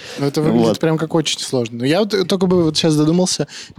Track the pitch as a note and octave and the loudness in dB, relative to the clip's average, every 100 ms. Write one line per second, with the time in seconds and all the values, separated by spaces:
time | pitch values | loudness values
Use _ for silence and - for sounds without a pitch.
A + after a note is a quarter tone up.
0 | - - C#3+ D#3 D3+ A#2 A2+ G2+ D#3+ D#3+ | -16 -6 -4 0 0 2 2 2 0 0
1 | D#3 E3+ D3 - - C3 A2+ A#2 C3 E3+ | 0 -2 -2 -4 -4 -4 -4 -4 0 0
2 | A3 G3+ F3+ G3 F#3 F#3 D#3+ D3+ E3 D3+ | 0 0 -2 0 2 2 2 2 2 4
3 | D3+ F3 F3+ - D3 - - | 4 2 2 -2 -6 -10 -18